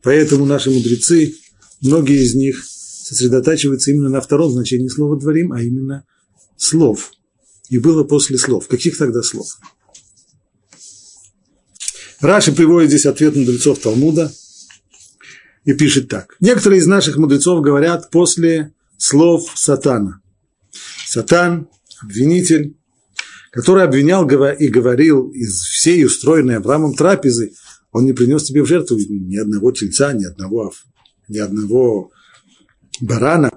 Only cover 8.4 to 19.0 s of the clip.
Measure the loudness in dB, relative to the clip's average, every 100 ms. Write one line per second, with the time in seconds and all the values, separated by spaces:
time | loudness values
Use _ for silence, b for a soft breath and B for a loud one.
8.4 | -2 -4 -2 -4 -4 -2 -4 -2 -6 -8
9.4 | -14 -18 -20 _ _ -20 _ _ _ _
10.4 | _ _ _ _ -20 -20 -20 -20 _ _
11.4 | _ _ _ -14 -12 B B B 2 2
12.4 | 2 2 4 6 4 4 2 2 0 2
13.4 | 0 0 0 0 -2 0 2 0 -2 -6
14.4 | -20 -20 -20 _ _ _ _ _ b b
15.4 | b b -4 0 2 0 -2 -10 -12 _
16.4 | 2 4 4 4 4 2 0 0 2 2
17.4 | 2 0 2 2 0 -2 -2 0 0 0
18.4 | 0 0 -4 _ _ _